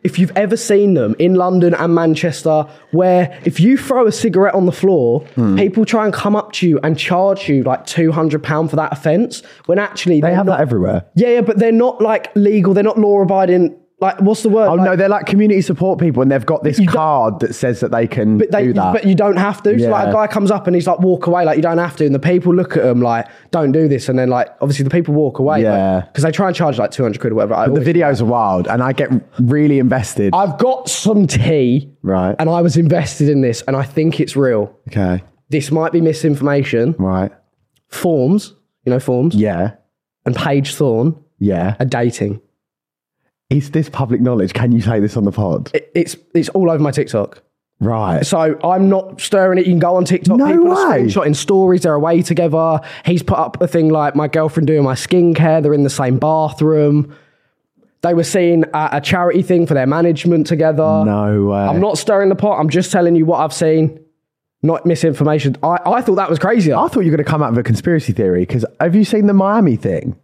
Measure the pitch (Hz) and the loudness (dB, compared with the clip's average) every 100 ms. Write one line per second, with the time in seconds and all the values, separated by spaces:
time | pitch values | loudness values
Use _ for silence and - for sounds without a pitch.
0 | 170 170 185 - 208 226 - 202 202 165 | -4 -2 -2 0 -2 -2 0 2 4 2
1 | 107 110 175 185 180 185 175 170 170 165 | 0 0 2 2 2 2 2 2 0 2
2 | 165 156 175 143 160 156 147 - _ 160 | 2 0 -2 -2 0 0 -2 -12 _ 0
3 | 185 180 180 - - 147 196 262 - 254 | 2 2 0 -4 -6 2 2 2 0 0
4 | 226 214 233 180 196 196 180 - 190 175 | 0 0 0 2 2 2 0 0 0 2
5 | 120 127 - - 110 95 196 208 214 226 | 2 0 -4 -2 0 2 0 0 0 0
6 | 214 - 208 208 - - 175 147 156 156 | -2 -2 -2 -2 -4 -2 0 0 0 -4
7 | - 180 196 190 - 139 131 127 - - | -2 0 0 -2 -2 0 0 -4 -4 -2
8 | 160 156 160 147 - 156 160 147 156 139 | 0 0 -2 -2 -4 -4 -2 -4 -4 -4
9 | 165 170 233 - - - - 180 202 - | -2 0 -2 -6 -20 -14 -2 -2 -2 -4
10 | 175 156 160 180 190 143 143 113 90 - | 0 2 2 0 0 0 0 0 0 -2
11 | - - 240 240 202 208 226 226 247 254 | -4 0 2 2 0 0 2 2 0 0
12 | 220 220 - 208 202 214 185 196 214 226 | -2 -2 -2 0 2 2 2 2 2 2
13 | 208 202 190 196 185 180 165 - _ _ | 2 2 2 2 2 2 0 -4 _ _
14 | 190 175 190 220 226 220 208 170 185 180 | -4 0 0 0 0 2 2 2 2 2
15 | 196 208 - 196 214 196 - 131 185 180 | 0 0 0 2 2 2 0 -2 -2 0
16 | 170 123 131 135 110 156 - 139 180 160 | 0 2 2 0 0 -2 0 2 2 2
17 | 156 139 113 131 - - 127 117 123 117 | 0 2 0 -2 -6 -2 -4 -2 -2 -2
18 | 117 - 107 107 - 202 127 110 92 - | -2 0 0 2 0 0 0 0 0 0
19 | 196 190 202 180 202 - 208 233 233 208 | 2 2 2 0 -2 -2 0 0 0 0
20 | 202 214 214 220 196 202 180 180 180 175 | 0 0 0 0 0 0 0 0 0 0
21 | 185 180 175 175 165 151 165 170 170 - | 0 0 0 0 2 0 0 0 -4 -2
22 | 151 135 156 180 180 175 180 156 127 123 | 0 0 2 2 2 0 0 0 2 2
23 | 120 117 117 - _ 143 147 151 156 135 | 0 -2 -6 -18 _ -2 0 2 2 0
24 | - 127 127 123 120 - 143 139 135 170 | -2 -2 0 0 -2 -4 -4 -2 0 -2
25 | 160 147 143 - 135 156 113 98 95 92 | 0 0 0 0 -2 0 0 0 0 -2
26 | 87 - 156 160 190 170 160 120 104 - | -4 -2 -2 0 -2 0 -2 0 -4 -2
27 | 120 101 123 110 104 110 117 147 135 170 | -4 -2 -2 -2 0 0 0 0 0 2
28 | 151 120 113 120 104 92 87 117 127 127 | 0 0 0 0 0 0 -2 -2 -2 -2
29 | 135 127 - - 123 147 151 139 127 127 | -2 -2 -4 -2 0 2 2 2 0 -2
30 | 101 - 101 175 196 143 247 262 - - | -4 -2 0 0 -2 0 -2 -2 -6 -4
31 | 208 208 170 - 120 156 123 127 139 _ | 0 2 2 0 0 0 2 0 -4 _
32 | 95 95 92 - 160 170 170 139 165 170 | -4 -2 -2 -2 -2 0 0 2 2 0
33 | 143 - 147 139 127 113 - 135 139 - | -4 -2 0 2 0 -2 -4 -4 -4 -2
34 | 160 156 147 135 135 110 107 _ - 101 | -2 -2 -4 0 0 0 -4 _ -8 -2
35 | 92 90 - _ _ 156 139 156 160 170 | -2 -2 -6 _ _ -6 -2 -2 0 0
36 | 160 156 160 139 143 143 131 117 123 160 | 0 0 -2 0 0 0 0 0 -2 -2
37 | 92 92 101 _ _ _ _ _ _ - | -2 -2 -4 _ _ _ _ _ _ -6
38 | 175 156 127 202 - _ _ _ 127 123 | -2 0 2 0 -2 _ _ _ -2 -2
39 | - 123 156 107 107 87 101 - _ _ | -2 -2 0 0 0 0 -4 -6 _ _
40 | _ _ - 123 160 143 139 - 143 113 | _ _ -6 -4 -2 -2 -2 -2 0 2
41 | 143 160 _ _ 101 90 90 104 123 127 | 0 -2 _ _ -2 0 -2 -2 -4 -2
42 | 120 - 101 110 _ _ _ _ _ _ | -2 -2 -6 -6 _ _ _ _ _ _
43 | _ _ _ _ _ 143 143 156 156 - | _ _ _ _ _ -4 -2 -4 -4 -6
44 | 127 120 123 120 92 - 120 117 104 113 | -2 0 0 0 -2 -2 0 2 0 0
45 | 101 120 101 101 98 80 - - - - | 0 0 -2 -2 -2 -2 -4 -8 -4 -4
46 | 165 - _ 170 - 196 175 160 147 139 | -4 -8 _ -4 -2 0 0 0 -2 -2
47 | - 110 101 - _ _ _ _ 101 113 | -4 -4 -6 -10 _ _ _ _ -4 -2
48 | 107 160 143 180 160 147 170 185 190 190 | -2 -2 0 0 0 -2 -2 2 2 0
49 | 190 - - 202 190 180 180 175 175 185 | -4 -14 -2 0 2 2 2 2 2 0
50 | 180 185 170 233 285 339 349 370 370 147 | 0 0 2 2 4 4 2 2 0 0
51 | 117 139 151 147 - 196 190 180 170 147 | 0 0 -2 -2 0 2 4 2 2 0
52 | 160 170 175 170 170 160 165 156 - - | 2 0 0 0 0 0 0 -2 -6 -8
53 | - 180 - 180 160 - 175 170 156 156 | -2 -2 0 -2 -2 -2 -2 2 2 2
54 | 143 151 147 160 156 165 151 156 135 127 | 0 -2 -2 -2 -2 0 0 2 0 -2
55 | - 180 170 160 160 160 147 147 139 - | 0 2 4 4 2 2 2 2 0 0
56 | 127 127 151 160 156 - 156 156 147 147 | -2 0 0 0 -2 0 2 4 4 2
57 | 143 - _ _ _ _ _ _ _ _ | -2 -10 _ _ _ _ _ _ _ _
58 | 175 170 165 196 175 165 156 156 156 147 | 0 0 0 0 2 2 0 -2 -2 -4
59 | - 180 175 170 - 175 160 143 127 156 | -2 0 2 0 0 0 2 0 0 0
60 | 170 156 170 170 147 160 156 151 156 156 | 0 0 0 0 0 0 0 2 0 2
61 | 104 104 104 104 101 101 101 160 202 160 | 0 0 0 0 0 0 0 0 0 -2
62 | - 196 196 190 208 190 156 165 180 190 | 0 0 2 0 0 0 0 -2 0 0
63 | 175 170 160 170 156 - 160 160 156 - | 2 2 2 0 -2 -2 0 2 0 -4
64 | _ _ _ _ _ _ 151 165 170 165 | _ _ _ _ _ _ -2 0 0 0
65 | 165 139 147 151 139 123 156 175 - 233 | 0 0 0 0 -2 -2 -2 -2 0 -2
66 | 254 190 180 160 185 233 165 123 320 247 | 0 -2 0 -2 0 2 2 2 0 0
67 | 170 147 151 156 139 117 117 107 - 165 | 0 0 0 -2 0 -2 0 -2 0 -2
68 | - 101 98 90 90 123 110 _ 170 196 | -2 -2 0 0 0 -2 -4 _ 0 2
69 | 202 220 202 196 196 214 180 113 110 85 | 2 2 2 2 2 2 2 0 -2 -4
70 | - - | -6 -12